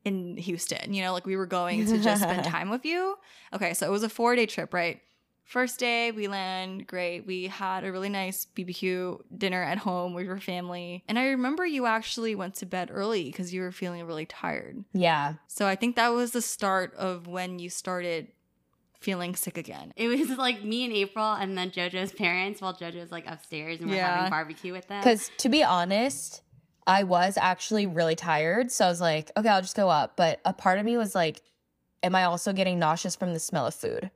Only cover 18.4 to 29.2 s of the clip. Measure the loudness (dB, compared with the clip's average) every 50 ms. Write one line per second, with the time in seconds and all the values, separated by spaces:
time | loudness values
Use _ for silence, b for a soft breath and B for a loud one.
18.4 | _ _ _ _ _ _ _ _ _ _ _ _ -4 -4 -2 -2 -4 -4 -4 -4
19.4 | -6 -6 -6 -10 -10 -10 -12 -14 -14 -16 -6 -2 0 2 2 2 2 0 0 0
20.4 | 0 0 0 -2 -4 -4 -2 -2 -2 0 0 0 0 0 0 0 0 2 2 0
21.4 | -2 -4 -2 -4 -4 -4 -2 -4 -4 -2 -2 -4 -4 -4 -4 0 0 2 2 2
22.4 | 0 -2 -4 -6 -8 -8 -6 -6 -10 -10 -10 -12 -12 -10 -12 -12 -10 -12 -14 -14
23.4 | -12 -12 -10 -8 -6 -8 -8 -6 -4 -2 0 0 2 2 2 2 2 2 0 -2
24.4 | -2 -4 -10 -10 -10 -10 -10 -10 -10 -10 -8 2 4 4 4 4 0 -8 -8 -2
25.4 | 0 4 6 6 6 6 6 4 4 4 2 2 2 0 -2 -6 -10 -12 -12 -16
26.4 | _ _ -20 -20 _ _ _ _ _ 4 6 6 6 4 4 4 4 4 4 4
27.4 | 4 4 2 0 -2 0 2 2 2 2 2 2 4 4 2 2 2 2 2 4
28.4 | 4 2 2 2 0 0 2 4 4 4 4 4 2 2 2 2